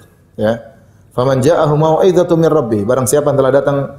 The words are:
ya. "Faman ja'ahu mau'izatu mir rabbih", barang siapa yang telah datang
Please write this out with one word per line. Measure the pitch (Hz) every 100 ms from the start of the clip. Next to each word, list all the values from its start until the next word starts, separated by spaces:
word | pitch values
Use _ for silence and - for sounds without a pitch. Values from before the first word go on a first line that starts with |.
| - _ _ -
ya. | 107 117 - - _ _ _ -
"Faman | 131 131
ja'ahu | 131 165 156
mau'izatu | 147 160 156 190 175 175 165
mir | 160
rabbih", | 151 117 107 101
barang | 127 123
siapa | 147 147
yang | 131
telah | 131 139
datang | 139 139 135